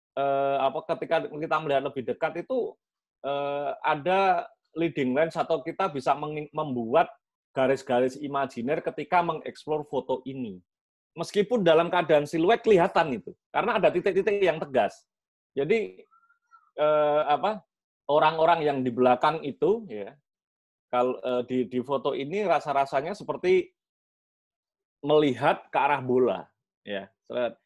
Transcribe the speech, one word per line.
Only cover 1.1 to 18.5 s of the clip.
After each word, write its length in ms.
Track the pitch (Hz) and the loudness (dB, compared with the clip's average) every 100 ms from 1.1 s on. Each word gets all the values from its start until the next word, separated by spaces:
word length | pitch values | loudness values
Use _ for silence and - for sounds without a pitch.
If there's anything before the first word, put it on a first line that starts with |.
| 160 135 | -2 -2
kita 280 | 147 151 156 | -8 -2 -2
melihat 200 | 156 139 139 | 0 0 -2
lebih 160 | 135 | -6
dekat 420 | 117 117 156 165 170 | -6 -4 -4 -4 -6
itu, 300 | 254 113 - _ _ _ _ | -4 -4 -8 _ _ _ _
eh, 480 | 135 143 143 143 139 - | -6 -4 -4 -4 -6 -4
ada 720 | - 151 175 190 196 170 - _ _ 156 | -2 0 0 2 4 2 -2 _ _ -4
leading 400 | 165 156 127 131 | -4 0 0 2
lens 240 | 165 170 | 0 0
atau 220 | 147 160 160 | -2 -2 -4
kita 240 | 147 190 | -4 -4
bisa 240 | 143 156 | -2 -2
mengi-, 380 | 143 151 151 151 | -2 -2 -8 -8
membuat 560 | 151 151 123 113 151 175 - _ _ _ 135 | -6 -4 -4 0 2 2 -2 _ _ _ 0
garis-garis 640 | 131 135 - 123 131 139 | 2 0 0 0 0 -2
imajiner 640 | 143 139 131 120 123 160 - | -8 -4 -6 -6 -4 -4 -4
ketika 400 | - 143 180 170 | -8 0 0 0
mengeksplor 640 | 156 127 - - 151 147 | -4 -8 -12 -6 -6 -4
foto 320 | 135 - 131 135 | -6 -4 -6 -6
ini. 340 | 135 113 92 _ _ _ _ _ 156 | -10 -10 -12 _ _ _ _ _ -12
Meskipun 480 | 165 208 202 240 170 | -6 -2 0 2 4
dalam 240 | 160 170 | 4 4
keadaan 400 | 180 160 151 147 | 0 2 2 2
siluet 320 | 165 170 233 | 0 2 2
kelihatan 560 | 226 190 175 185 160 117 | 4 4 4 2 0 -2
itu, 160 | - - _ | -10 -20 _
karena 320 | 143 190 220 | -2 0 2
ada 80 | 165 | 2
titik-titik 560 | 175 196 185 208 202 185 | 2 0 0 0 2 2
yang 160 | 160 | 0
tegas. 480 | 151 127 101 - _ _ _ _ _ 131 | 0 0 0 -2 _ _ _ _ _ -4
Jadi, 480 | 147 226 185 185 - _ _ _ _ _ _ - | 0 0 -2 -10 -20 _ _ _ _ _ _ -2
eh, 440 | 151 151 147 147 135 | 2 4 4 2 2
apa, 400 | 147 185 214 _ _ _ _ - | 0 0 -4 _ _ _ _ 0
orang-orang 560 | 151 156 160 165 | 4 4 4 4